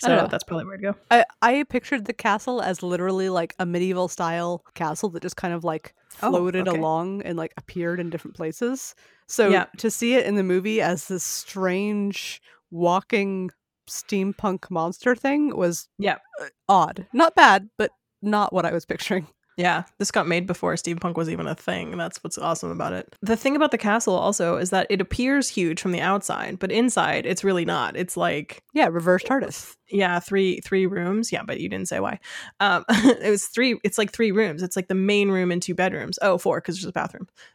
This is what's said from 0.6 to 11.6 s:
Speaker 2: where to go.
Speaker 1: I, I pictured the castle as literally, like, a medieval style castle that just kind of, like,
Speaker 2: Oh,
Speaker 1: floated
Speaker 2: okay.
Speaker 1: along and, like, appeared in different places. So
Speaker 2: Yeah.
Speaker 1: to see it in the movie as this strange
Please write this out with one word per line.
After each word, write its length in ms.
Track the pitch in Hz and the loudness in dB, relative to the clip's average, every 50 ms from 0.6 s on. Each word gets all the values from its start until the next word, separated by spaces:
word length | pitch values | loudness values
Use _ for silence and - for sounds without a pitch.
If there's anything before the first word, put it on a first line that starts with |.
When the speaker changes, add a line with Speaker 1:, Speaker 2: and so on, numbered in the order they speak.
| - | -6
Speaker 2:
where 120 | 190 196 | -8 -10
to 60 | 190 196 | -6 -6
go. 120 | 202 202 - _ - | -6 -6 -4 _ 6
Speaker 1:
I, 140 | 240 240 - - - - | 6 6 6 4 2 2
I 220 | 226 240 254 285 294 | 2 4 4 2 0
pictured 380 | - - 247 - - 285 247 202 | 0 -2 -4 -2 -2 -4 -4 -4
the 80 | 247 220 | -4 -6
castle 480 | - - 220 202 214 - 262 247 233 | -2 0 0 0 0 -2 -4 -4 -2
as 220 | - 190 185 - 185 | -2 -2 -2 -4 -4
literally, 440 | 180 180 175 180 190 190 190 190 190 | -4 -2 0 0 0 0 0 0 0
like, 240 | 185 175 170 - - - | 0 0 -2 -2 -4 -4
a 60 | 185 | -4
medieval 420 | 175 175 175 180 185 185 180 180 | -2 0 0 0 0 0 0 -2
style 560 | 170 - - 175 165 170 170 170 175 175 170 _ _ - | -2 -2 -4 -2 -2 -2 -2 -2 -4 -4 -6 _ _ -8
castle 340 | - 170 151 160 - - 196 | -6 -4 -4 -4 -4 -4 -6
that 120 | 170 170 - | -6 -6 -10
just 120 | 180 - | -10 -8
kind 180 | - - 175 170 | -6 -6 -4 -4
of, 100 | 170 165 | -4 -4
like, 280 | 170 160 156 - - _ _ _ - - - 208 | -4 -4 -4 -8 -14 _ _ _ -20 -10 -4 -2
Speaker 2:
Oh, 60 | 220 | 0
Speaker 1:
floated 400 | - 175 180 185 180 185 185 185 | 2 2 0 0 0 0 0 0
Speaker 2:
okay. 80 | 170 160 | 0 0
Speaker 1:
along 420 | 160 156 160 165 175 190 196 202 - | 0 0 0 0 -2 -4 -6 -6 -6
and, 140 | - 170 | -6 -6
like, 160 | 165 160 - - | -6 -6 -8 -10
appeared 420 | - - - - 180 170 170 175 175 | -14 -16 -10 -8 -4 -4 -2 -2 -4
in 100 | 175 170 | -4 -6
different 280 | 165 160 - - - | -6 -8 -10 -10 -12
places. 580 | - 165 160 165 - 240 240 269 262 - - - _ _ _ _ _ _ | -8 -8 -8 -4 -2 -2 -2 -2 -4 -8 -12 -16 _ _ _ _ _ _
So 220 | - - - 226 202 | -4 2 4 6 6
Speaker 2:
Yeah. 160 | 202 185 - - - | 6 4 2 0 -6
Speaker 1:
to 140 | - - 220 | -4 -2 -2
see 220 | - - 240 233 254 | -2 0 2 4 4
it 100 | 247 - | 4 4
in 100 | - 208 | 4 2
the 80 | 202 190 | 0 2
movie 380 | 185 180 190 180 220 214 220 | 2 2 2 2 0 0 2
as 260 | 151 170 175 156 - - | 2 2 0 -2 -4 -6
this 140 | 185 170 - | -6 -6 -6
strange 1160 | - - - - - - 190 | -6 -8 -8 -10 -10 -6 -2